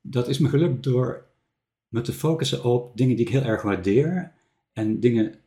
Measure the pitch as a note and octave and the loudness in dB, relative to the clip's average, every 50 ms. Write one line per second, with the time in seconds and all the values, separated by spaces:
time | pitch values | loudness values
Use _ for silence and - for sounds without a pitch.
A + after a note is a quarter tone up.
0 | _ - - B2 B2 - C3+ - D#3 - - C#3+ E3+ F3 C3 - - C#3 B2 B2 | _ -4 -2 -2 -2 -2 0 0 2 2 4 2 2 2 0 -2 -2 0 0 0
1 | B2+ C3 - - - _ _ _ _ _ _ _ _ _ _ _ _ _ - A2+ | 0 -2 -6 -10 -16 _ _ _ _ _ _ _ _ _ _ _ _ _ -6 -6
2 | A#2+ - - - - D#3 E3 D#3 C#3 - - - - A#2+ B2 B2 - - - A2 | -4 -4 -6 -2 -2 -2 0 0 -2 -4 -4 -2 0 0 0 0 -2 -6 -2 0
3 | C3 B2+ A#2+ A2 A#2+ - A2+ C3+ C3+ A2+ A2+ - - G#2 G2 F#2 F2+ G2 G2+ C3 | 2 2 2 2 0 0 0 0 0 0 -2 -2 0 -2 -2 0 0 2 4 4
4 | D3 E3 F#3 F3+ - - _ _ _ _ _ _ _ _ _ A2 G#2+ G#2+ A2 G#2+ | 2 2 -2 -4 -6 -8 _ _ _ _ _ _ _ _ _ -4 -2 -2 -2 2
5 | G#2+ B2 A#2 A2+ G#2+ G#2+ - - _ | 2 2 4 4 0 0 -4 -14 _